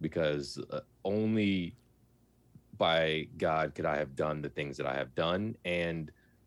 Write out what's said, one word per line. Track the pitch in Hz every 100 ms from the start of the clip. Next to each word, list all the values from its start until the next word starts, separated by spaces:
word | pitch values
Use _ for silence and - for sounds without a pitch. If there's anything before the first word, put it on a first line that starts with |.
because, | - 85 78 73 69 - -
uh, | 76 - _ 95
only | 104 110 110 101 98 85 - _ _ _ _ _ _ _ - - -
by | 85 82 80 78 73 -
God | 87 78 78 -
could | 82
I | 76
have | 73 67
done | 78 76
the | 73
things | - 71 67
that | 69
I | 67
have | 65
done | - 82 90 107 -
and | 90 87 85 82 76 - _ _